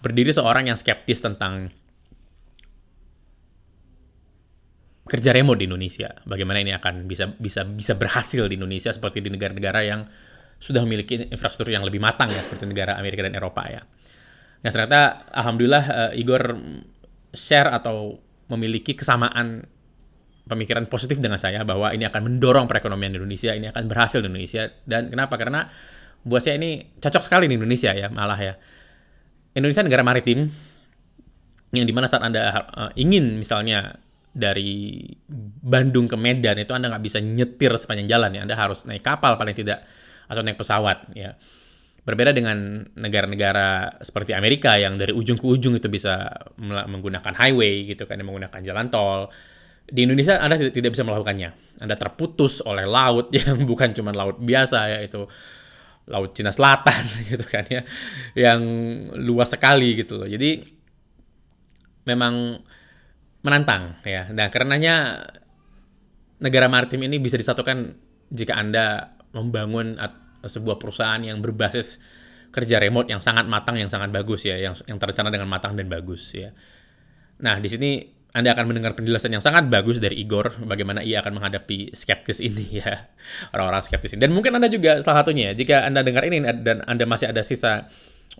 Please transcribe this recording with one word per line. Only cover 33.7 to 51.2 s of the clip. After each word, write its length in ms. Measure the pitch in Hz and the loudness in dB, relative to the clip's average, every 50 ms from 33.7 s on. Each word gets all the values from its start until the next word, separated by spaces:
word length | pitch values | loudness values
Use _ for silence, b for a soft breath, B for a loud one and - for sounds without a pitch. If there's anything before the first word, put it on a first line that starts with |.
| 110 101 98 98 - - _ _ _ _ _ _ _ | 0 0 -2 -4 -12 -18 _ _ _ _ _ _ _
dari 720 | 127 107 101 98 98 98 101 101 101 101 101 92 87 - - - - _ - 151 120 107 101 104 143 | -2 0 0 0 0 -2 -4 -6 -6 -8 -10 -10 -12 -14 -16 -18 -20 _ -16 -14 -14 -14 -14 -16 -10
Bandung 480 | - 127 131 131 131 135 123 123 120 117 | 0 2 4 4 4 4 4 4 4 2
ke 80 | 123 110 | 0 0
Medan 400 | 113 120 127 131 120 110 101 104 | 2 2 2 4 2 2 2 0
itu 160 | 104 104 127 | -2 -4 -4
Anda 160 | 127 127 120 | -4 -2 -4
nggak 140 | 110 107 107 | -4 -4 -6
bisa 160 | 104 - 107 | -4 -2 -2
nyetir 480 | 107 110 113 120 123 120 - - 139 123 113 113 | -2 0 2 0 0 0 0 2 2 2 2 0
sepanjang 320 | - - 110 104 101 104 | -2 -4 -6 -4 0 2
jalan 240 | 113 117 113 101 95 | 4 4 4 2 -2
ya, 80 | 98 | -6
Anda 160 | 98 104 110 113 | -6 -6 -2 -2
harus 240 | 104 98 98 - | 0 -2 -2 -6
naik 240 | - 120 107 101 - | -8 -10 -12 -4 -2
kapal 320 | 127 147 147 - 131 113 98 | -2 0 2 4 4 4 4
paling 160 | 110 107 98 | 0 -4 -4
tidak 320 | 113 104 101 101 - b b b b b b b b b | -4 -2 -4 -4 -4 b b b b b b b b b
atau 160 | b 113 113 | b -6 -4
naik 160 | - 110 101 - | -4 -4 -4 -6
pesawat 560 | - - 107 104 107 101 95 - - - - | -2 0 0 2 4 2 0 0 -4 -14 -16
ya. 240 | 107 98 98 - b b b b b b b b b b b b b _ | -14 -14 -14 -16 b b b b b b b b b b b b b _
Berbeda 320 | - 113 104 123 143 143 | -4 0 4 4 4 4
dengan 480 | 127 117 110 107 104 101 101 104 107 107 - _ - | 4 2 0 -2 -2 -4 -6 -8 -10 -12 -14 _ -8
negara-negara 960 | 110 104 101 101 98 98 101 101 101 98 98 101 98 95 95 92 95 - - - - | -6 -2 0 0 0 0 0 0 0 2 2 2 2 2 2 0 -2 -6 -8 -12 -18
seperti 320 | - - 104 104 104 98 | -8 -6 -6 -4 -2 -2
Amerika 400 | 95 101 117 143 143 143 123 107 | 2 4 4 4 4 6 4 6
yang 240 | 104 101 95 98 98 | 6 4 2 0 -2
dari 140 | 98 98 107 | -2 0 0
ujung 260 | 117 113 123 120 113 | 0 0 0 0 2
ke 60 | - 127 | 4 4
ujung 300 | 127 131 123 131 120 113 | 4 4 4 2 2 2
itu 100 | - 104 | 0 -2
bisa 400 | 101 95 - 98 92 95 98 - - - - - _ - | -4 -2 -2 -2 -2 -2 -4 -8 -10 -12 -18 -18 _ -12
mela-, 240 | 110 101 101 101 - | -8 -6 -6 -6 -6
menggunakan 480 | 101 98 95 95 101 95 85 - 101 | -6 -8 -8 -6 -6 -6 -4 -6 -8
highway 560 | 98 - 123 135 135 123 110 101 101 101 101 101 | 2 4 4 6 6 6 4 4 2 0 -4 -8
gitu 160 | 98 - 107 | -8 -10 -8
kan, 160 | - 101 101 | -10 -10 -10
menggunakan 400 | 98 98 98 98 95 92 - 98 | -10 -10 -10 -12 -12 -12 -14 -12
jalan 320 | 95 95 92 107 117 123 | -10 -8 -6 -6 -4 -2
tol. 400 | 120 110 101 98 98 98 98 - b b b b b b b b b b b | 0 2 2 2 0 0 -4 -6 b b b b b b b b b b b
Di 200 | - 135 123 123 | -4 2 2 4
Indonesia 320 | 123 131 139 139 165 196 160 | 4 4 4 4 4 4 4
Anda 180 | 151 147 160 156 | 4 2 2 2
tidak, 140 | 143 131 - | 2 0 0
tidak 140 | 127 120 120 110 135 | 0 0 0 0 0
bisa 60 | 120 | -2
melakukannya. 720 | 117 104 107 | -2 -2 -2